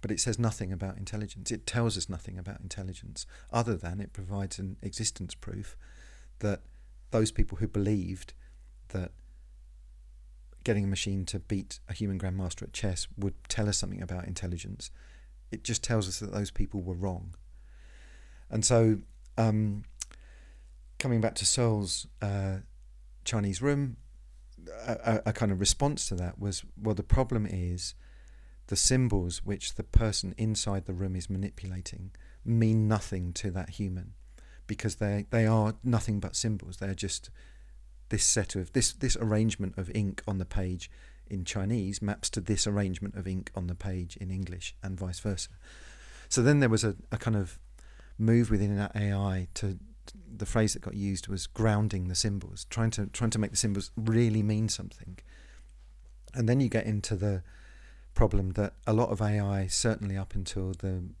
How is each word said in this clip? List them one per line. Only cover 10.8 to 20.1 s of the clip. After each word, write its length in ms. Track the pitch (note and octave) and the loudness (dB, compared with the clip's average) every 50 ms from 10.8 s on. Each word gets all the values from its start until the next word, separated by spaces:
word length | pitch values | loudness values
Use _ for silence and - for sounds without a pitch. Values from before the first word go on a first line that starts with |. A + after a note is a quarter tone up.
| G2+ | 2
a 20 | G2 | 0
machine 380 | G2 F#2+ - G2+ G2 G2 F#2 | 0 -2 -2 -2 -2 -2 -2
to 140 | - - G2 | -4 -4 -6
beat 400 | - - G#2+ G2 F#2+ - - - - - | -4 -2 -4 -4 -4 -6 -12 -16 -10 -10
a 40 | G2+ | -6
human 240 | - A2 G2+ F#2+ F#2 | -2 -2 -2 -2 -2
grandmaster 460 | F2 F#2+ F#2 F#2 F#2 F2+ - - - | -2 -2 -2 -2 -2 -4 -4 -6 -10
at 80 | - | -10
chess 360 | - - - G2+ F#2 - - - - - | -8 -2 -2 -2 -2 -2 -4 -6 -6 -4
would 160 | G2 G2 - - - - | -4 -4 -4 -4 -8 -6
tell 180 | - - G#2+ G#2 | -2 0 0 2
us 100 | G2 - | 2 0
something 240 | - F#2+ F#2+ F#2+ | -2 -2 -4 -6
about 240 | F#2+ E2+ F2+ F2+ F2+ | -6 -6 -6 -6 -6
intelligence, 640 | F2+ F#2 F2 - F#2 F2 F2 F#2 G2 G2 - - - - - - - - - - - - - - - | -6 -6 -6 -4 -4 -4 -6 -6 -8 -10 -10 -12 -14 -14 -16 -20 -20 -20 -20 -20 -20 -20 -20 -14 -12
it 140 | - A2 - | -12 -8 -4
just 180 | - A#2+ - - | -2 -2 -2 0
tells 240 | - A#2+ A2 G2+ F#2 | 2 2 2 2 0
us 120 | G2+ - | -4 -6
that 120 | G#2+ G2+ | -6 -4
those 200 | F#2 G2+ G#2 F#2+ | -2 -2 -2 -2
people 300 | - - G2+ F#2+ - G2+ | 0 0 0 0 0 -4
were 120 | F2+ F2+ F#2 | -4 -4 -4
wrong. 420 | E2+ F#2 G2 F#2 F2+ F2+ F2+ E2+ - - - - - - - - - - - - - - - - - - - - - - - | -2 -2 -2 -4 -4 -8 -10 -14 -14 -18 -20 -20 -20 -20 -20 -20 -20 -20 -20 -20 -20 -20 -20 -20 -20 -20 -20 -20 -20 -16 -6
And 140 | - A2 G#2+ | -4 0 2
so, 360 | - B2 A#2 A2+ A2 A2 G2+ - - - - - - - - | 6 6 8 8 8 6 4 0 -10 -18 -20 -20 -10 0 2
um, 460 | A2+ A2 G#2+ G#2+ G#2+ G#2 G2+ G2+ - - - - - - | 4 4 4 4 2 2 0 -4 -6 -12 -12 -12 -12 -12